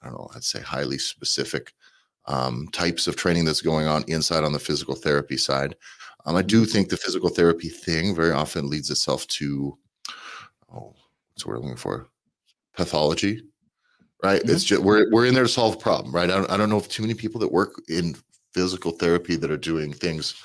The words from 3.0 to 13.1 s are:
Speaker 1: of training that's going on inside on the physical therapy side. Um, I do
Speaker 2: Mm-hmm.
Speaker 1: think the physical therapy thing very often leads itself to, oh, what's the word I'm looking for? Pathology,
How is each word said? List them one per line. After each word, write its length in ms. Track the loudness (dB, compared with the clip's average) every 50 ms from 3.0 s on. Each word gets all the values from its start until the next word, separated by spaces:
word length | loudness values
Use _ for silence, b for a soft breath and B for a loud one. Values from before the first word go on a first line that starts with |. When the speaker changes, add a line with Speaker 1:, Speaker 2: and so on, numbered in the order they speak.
| -2 -2
Speaker 1:
of 80 | -2
training 300 | 0 2 2 2 4 2
that's 160 | 2 0 0
going 260 | 0 0 2 2 2 2
on 160 | 0 0 0 -2
inside 340 | -2 -2 0 0 0 2 2
on 80 | 0
the 80 | 0 -2
physical 360 | -2 -4 -4 -4 -4 -6 -6
therapy 420 | -4 0 0 2 2 0 -2 -4 -4
side. 400 | -2 0 0 0 -2 -4 -6 -10 B B B B B B B B B
Um, 100 | 0 0
I 60 | 0
do 220 | 2 4 4 4 4
Speaker 2:
Mm-hmm. 80 | 4
Speaker 1:
think 180 | 4 2 2 2
the 80 | 0 -4
physical 320 | -4 -4 -2 0 0 0
therapy 400 | 4 6 6 6 6 4 0 -8
thing 440 | -10 -8 -4 -2 0 0 0 0 0
very 180 | 2 2 2
often 380 | 2 2 0 -2 -2 -4 -4 -4
leads 200 | -4 -4 -4 -4
itself 360 | -4 -2 -2 -2 -2 -2 -4 -6
to, 500 | -6 -4 -4 -4 -4 -4 -4 -6 -8 _ _ _ _ _ -16 B B B B B B B B B B B _ _
oh, 240 | -20 -20 -20 -20 -20 _ _ _ _ _ _ _
what's 140 | _ -12 -10
the 40 | -8
word 80 | -8 -8
I'm 40 |
looking 160 | -6 -8 -8 -8
for? 320 | -6 -6 -6 -6 -8 -14 _ _ _ _ _ _ _ _ _ _ _ _ -6
Pathology, 680 | -4 -4 0 0 2 2 2